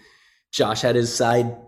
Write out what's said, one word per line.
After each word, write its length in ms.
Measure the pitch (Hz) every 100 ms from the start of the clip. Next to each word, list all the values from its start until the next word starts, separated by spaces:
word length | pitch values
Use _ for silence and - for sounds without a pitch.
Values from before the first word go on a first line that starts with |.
| _ _ _ _ _
Josh 280 | - 110 110
had 160 | 127 120
his 180 | 117
side 400 | - 120 120 120 117